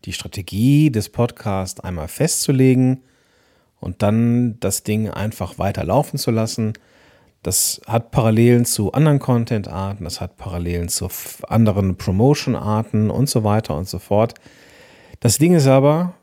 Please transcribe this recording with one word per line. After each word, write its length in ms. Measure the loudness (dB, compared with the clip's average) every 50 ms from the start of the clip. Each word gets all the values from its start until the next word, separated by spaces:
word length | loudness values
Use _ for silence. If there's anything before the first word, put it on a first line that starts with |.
| -12
die 80 | -10 -12
Strategie 760 | -10 -12 -10 -12 -12 -12 -8 -2 0 2 4 4 6 4 4
des 200 | 2 0 -4 -4
Podcasts 680 | _ -2 -2 -2 -2 -8 -6 -4 -4 -4 -4 -6 -10 -12
einmal 280 | -10 -8 -8 -8 -8 -10
festzulegen 920 | -4 -4 -2 -2 -2 -2 0 0 2 4 4 4 4 4 4 2 0 -2 _ _ _ _ _ _ _ _ _ _ _ _ _ _ _ _
und 200 | -10 -10 -6 _
dann 580 | 0 0 2 2 2 2 2 2 0 -2 -4 -4
das 220 | -4 -4 -4 -4
Ding 280 | _ -2 -2 -2 -2 -4
einfach 480 | -4 -6 -6 -6 -6 -6 -10 -10 -4 -4
weiter 260 | -4 -2 -2 -4 -2
laufen 320 | 0 0 0 0 0 -6
zu 140 | -4 -2 -2
lassen. 420 | 0 0 -2 -2 -4 -4 -4 -4 -4 -8 _ _ _ _ _ _ _ _ _ _ _ _
Das 400 | _ -4 -2 -2 -2 -2 -4 -8 _
hat 260 | -2 -2 -2 -2 _
Parallelen 520 | -2 2 2 4 4 6 6 6 6 4 4
zu 280 | 0 -2 -2 -2 -2
anderen 260 | 0 2 2 2 2 0
Content-Arten, 880 | 0 0 0 0 0 -2 -4 -4 -4 -6 -8 -6 -6 -6 -6 -8 -10
das 180 | -12 -10 -10
hat 160 | -10 -12 _ _
Parallelen 500 | -12 -10 -8 -6 -6 -4 -4 -4 -4 -4
zu 160 | -6 -6 -6
f-, 400 | -8 -10 -12 -14 -14 -14 -16 -10
anderen 540 | -2 2 2 2 4 2 2 0 0 -2 -4
Promotion-Arten 1120 | -4 -4 0 2 4 2 2 2 -2 -4 -4 -4 -2 -2 -2 -2 -2 -2 0 0 0 0
und 180 | 0 0 -2 0
so 160 | 0 0 0
weiter 320 | 2 0 0 0 -2 -6
und 100 | -6 -6
so 120 | -6 -8 -12
fort. 380 | -4 0 2 2 2 0 -2 -12 _ -20 -20 -20 -20 -20 -20 -20 -20 -20 -20 -20 -20 -20 -20 -2
Das 160 | 0 0 2
Ding 180 | 4 4 4 4
ist 120 | 6 6
aber 480 | 6 6 6 6 4 2 2 -2 -4 -6 _